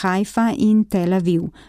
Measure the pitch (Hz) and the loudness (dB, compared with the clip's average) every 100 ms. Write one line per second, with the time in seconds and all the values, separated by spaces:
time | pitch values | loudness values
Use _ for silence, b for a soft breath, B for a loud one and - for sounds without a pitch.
0 | 185 185 208 - 233 - 214 214 208 196 | -2 -2 -2 -2 -2 0 2 2 2 -2
1 | 175 190 175 170 165 B | 0 0 0 -2 -4 B